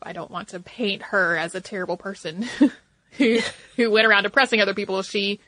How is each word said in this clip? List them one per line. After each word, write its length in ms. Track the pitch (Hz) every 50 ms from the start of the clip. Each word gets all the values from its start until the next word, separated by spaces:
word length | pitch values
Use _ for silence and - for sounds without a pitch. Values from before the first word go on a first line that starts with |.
I 100 | - -
don't 200 | 175 175 160 -
want 160 | 180 175 - -
to 100 | 190 180
paint 420 | 180 - - - 240 202 196 196
her 340 | - - 214 196 180 170 170
as 180 | 160 165 170 -
a 60 | 185
terrible 360 | - - 220 185 180 175 180
person 480 | - - 196 196 - - 160 156 190 233 247 - - - 254 - -
<laughs> 280 | _ _ _ _ _ _
who, 260 | - - 277 220 233 226 - - - - - - -
who 140 | - 233 220
went 160 | 208 220 220 220
around 180 | 208 202 196
oppressing 340 | 202 - 277 254 - 233 214
other 140 | 202 196 190
people. 260 | 208 202 - 190 190
She, 360 | 190 - - 202 202 196 202 - _